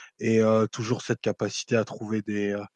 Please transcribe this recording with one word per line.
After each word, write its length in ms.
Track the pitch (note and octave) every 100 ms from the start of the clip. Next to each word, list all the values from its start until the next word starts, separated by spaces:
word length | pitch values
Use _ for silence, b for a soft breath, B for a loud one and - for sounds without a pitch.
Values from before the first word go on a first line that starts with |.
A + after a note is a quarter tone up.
| B -
et, 220 | A2+ A2+
euh, 260 | A2 A2 G#2+
toujours 340 | - A2 B2
cette 200 | - A#2+
capacité 560 | A2 G2+ G#2 - - A#2
à 80 | G#2
trouver 360 | - G#2+ A2
des, 300 | G#2 G#2 G2+
euh, 120 | G2+ G2+